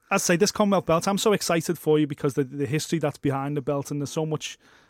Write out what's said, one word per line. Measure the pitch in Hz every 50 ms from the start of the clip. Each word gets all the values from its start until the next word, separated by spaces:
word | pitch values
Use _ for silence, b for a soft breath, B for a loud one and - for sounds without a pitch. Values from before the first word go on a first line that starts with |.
| _ -
as | 196 196 -
I |
say, | - 180
this | 165 208 190
Commonwealth | - - 214 202 196 180 -
belt, | - 160 170 -
I'm | 196 202 185
so | - 226 202
excited | - - - 170 170 - - 170 -
for | - 156 151 151
you | 151
because | 139 - - - 143 -
the, | 151 139
the | 127 143 143 143
history | 113 143 156 - - 180 160
that's | 143 147 - -
behind | - 143 135 135 135 143 147 147
the |
belt, | 123 147 147 143 139 -
and | 143 143
there's | 143 135
so | - 160 156
much | 156 156 147 - - - b b b b b b